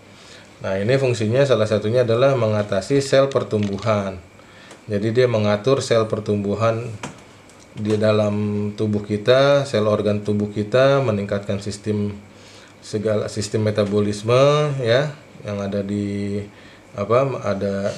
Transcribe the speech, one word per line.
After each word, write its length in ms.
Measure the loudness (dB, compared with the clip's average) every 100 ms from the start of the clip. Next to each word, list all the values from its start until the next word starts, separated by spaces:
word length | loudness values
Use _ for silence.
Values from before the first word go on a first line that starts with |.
| -20 -20 -20 -20 -20 -10
Nah, 160 | -6 -2
ini 200 | 0 2
fungsinya 480 | 2 0 0 2 4
salah 200 | 2 2
satunya 400 | 0 0 0 2
adalah 280 | 2 2 2
mengatasi 640 | 0 0 -2 -2 0 0
sel 280 | 2 2 4
pertumbuhan. 880 | 0 -2 -2 -2 -2 0 0 -2 -8 -16 -20 -20 -20 -20 -20 -6
Jadi 240 | -4 0
dia 140 | 2 2
mengatur 520 | 4 2 2 2 0
sel 240 | 2 0 0
pertumbuhan 800 | -2 -2 -2 -2 0 0 0 -6 -12 -14 -16 -20 -20 -20 -20 -20 -6
di 200 | -2 2
dalam 720 | 2 2 2 0 -2 -2 -4
tubuh 280 | -4 -2 -2
kita, 640 | -2 -2 4 4 6 2 2
sel 200 | 0 2
organ 360 | 2 0 -2
tubuh 280 | 0 -2 -2
kita, 520 | -4 0 4 4 4
meningkatkan 600 | 2 -2 -2 -4 -4 -6
sistem, 520 | -6 -8 -4 -2 -4 -6 -16 -20 -20 -20 -20 -20
segala 480 | -8 -4 -2 -2 -2
sistem 360 | -6 -4 -2 0
metabolisme 680 | 0 0 2 0 -2 0 4 4 4 0 -2
ya, 320 | 0 2 0 -6 -18 -16 -8
yang 160 | -6
ada 200 | -4 -4
di 600 | -4 -4 -4 -4 -4 -6 -8 -16 -20 -20 -16 -8
apa, 280 | 0 2 2 -2 -4
ada 480 | -4 -2 -2 -4